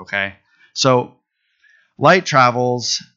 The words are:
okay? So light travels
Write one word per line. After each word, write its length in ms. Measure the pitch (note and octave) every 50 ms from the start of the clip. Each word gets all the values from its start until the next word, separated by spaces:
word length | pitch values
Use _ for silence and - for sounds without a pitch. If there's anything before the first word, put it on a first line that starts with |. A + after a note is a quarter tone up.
okay? 340 | F2+ - - G2 G2 G2 F#2+ _ _ _ _ _ _ _ -
So 400 | - - C3+ B2+ B2 A#2+ - _ _ _ _ _ _ _ _ _ _ _ _ _ _ _ _ _
light 300 | - C3 D3+ F3+ F#3+ F3+
travels 760 | - D3+ C3+ B2+ B2 A#2+ B2 B2 B2 B2 A#2+ A2+ - - - - _ _